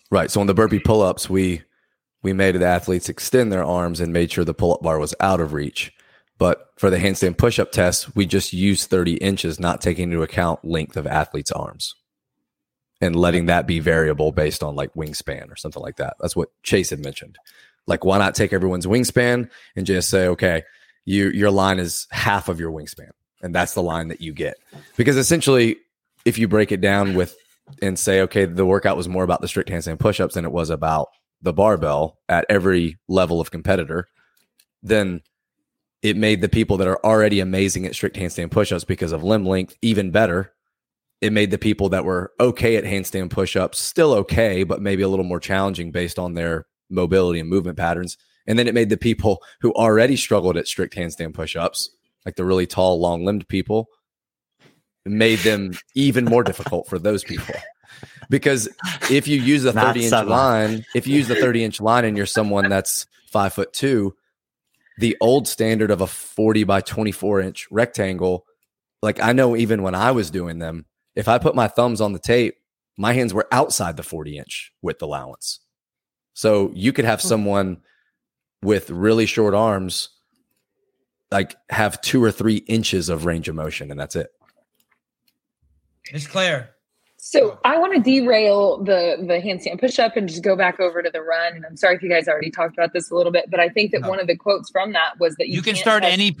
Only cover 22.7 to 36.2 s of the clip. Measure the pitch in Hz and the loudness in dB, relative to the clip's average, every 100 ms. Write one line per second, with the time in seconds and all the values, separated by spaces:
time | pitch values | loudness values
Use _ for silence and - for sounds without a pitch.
22.7 | 80 76 - 71 - _ _ 90 87 87 | -10 -14 -18 -20 -20 _ _ -4 -2 -2
23.7 | - 87 82 82 80 80 73 - - _ | -2 -4 -4 -8 -10 -12 -8 -8 -8 _
24.7 | - - - 123 135 127 165 139 131 113 | -20 -16 0 2 2 2 2 4 4 4
25.7 | - _ _ _ _ - 110 113 107 104 | 0 _ _ _ _ -2 0 2 2 2
26.7 | 98 98 101 98 92 90 - _ _ _ | 2 2 2 2 0 -2 -6 _ _ _
27.7 | - 101 92 - 95 92 104 95 87 92 | -6 -4 -2 2 2 2 0 0 2 2
28.7 | 98 101 85 87 92 92 87 87 - - | 4 2 0 -4 -2 0 0 -2 -4 -4
29.7 | 85 82 80 107 95 90 95 82 78 80 | -6 -6 0 0 2 -2 -2 -4 -4 -4
30.7 | 80 80 78 - _ _ _ 90 82 107 | -2 -2 -2 -2 _ _ _ -4 2 4
31.7 | 95 78 73 80 - - 85 - 104 92 | 4 0 0 -2 -6 -2 0 2 2 2
32.7 | 90 85 82 - 92 90 85 80 82 82 | 2 0 -6 -2 0 2 0 -4 -6 0
33.7 | 95 73 82 90 _ _ _ _ _ _ | 0 0 -6 -8 _ _ _ _ _ _
34.7 | _ 110 107 98 87 - _ _ _ _ | _ 0 0 2 -6 -12 _ _ _ _
35.7 | _ _ _ 107 101 | _ _ _ -2 0